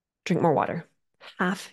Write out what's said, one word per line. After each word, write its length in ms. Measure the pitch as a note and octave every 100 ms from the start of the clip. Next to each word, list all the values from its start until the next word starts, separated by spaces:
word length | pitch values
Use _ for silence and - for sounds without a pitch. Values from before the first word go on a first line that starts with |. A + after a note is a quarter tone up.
| _ _
Drink 180 | - F3
more 120 | E3
water. 340 | C#3 - E3+ - _ _ _ - -
Half 320 | F#3 G3 -